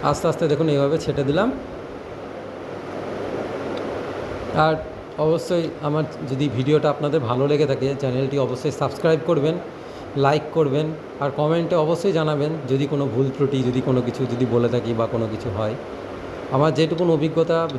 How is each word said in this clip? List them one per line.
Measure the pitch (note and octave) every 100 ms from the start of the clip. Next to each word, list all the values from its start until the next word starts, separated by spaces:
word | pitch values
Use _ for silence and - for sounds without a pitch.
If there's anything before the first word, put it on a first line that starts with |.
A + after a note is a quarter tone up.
আস্তে | D3 D3 E3+
আস্তে | - E3
দেখুন | D3 D#3+
এইভাবে | C#3+ C#3 D#3
ছেটে | - C3+
দিলাম। | C#3 D3+ A3+ C4 - - - - - - - - - - - - - - - - - - - - - - - - - - - - - D3+
আর | D#3 D#3 - - - -
অবশ্যই | D#3 E3 - F3 D#3+ -
আমার | D3 D3+ D3+ - D3+
যদি | C3 D3 A2
ভিডিওটা | C3 D3+ D3
আপনাদের | C#3+ D3 D#3
ভালো | A#2 B2 C#3
লেগে | D3 D3
থাকে, | C3+ C3+ C3+
চ্যানেলটি | C3+ B2 C3+ C#3+
অবশ্যই | B2+ B2+ D3+
সাবস্ক্রাইব | - C#3 - E3 D#3+ -
করবেন, | D#3+ C#3+ F3 - - - - - C#3
লাইক | C#3 D3+ D3
করবেন, | E3 D3 C#3 D#3 D#3+ - -
আর | C#3+
কমেন্টে | - D3+ E3 D#3+ F3
অবশ্যই | D3+ E3 G3
জানাবেন | E3 D#3 D3+ D3+ D#3+ B2+
যদি | C3+ C#3+
কোনো | D3 C#3 A2+
ভুল | C3+ C3
ত্রুটি, | C#3 C3+
যদি | B2 B2 C3
কোনো | B2+
কিছু | A#2+ - B2
যদি | A#2 B2+
বলে | A#2 A#2
থাকি | A#2+ A2+
বা | A2+ A2+
কোনো | A2+ A2+
কিছু | G#2+ A#2+
হয়। | G2+ G#2+ B2+ - - - - - - -
আমার | C3+ D3+
যেটুকুন | D3+ D#3+ D#3+ F3+
অভিজ্ঞতা, | D#3+ D#3 D#3+ E3 E3 E3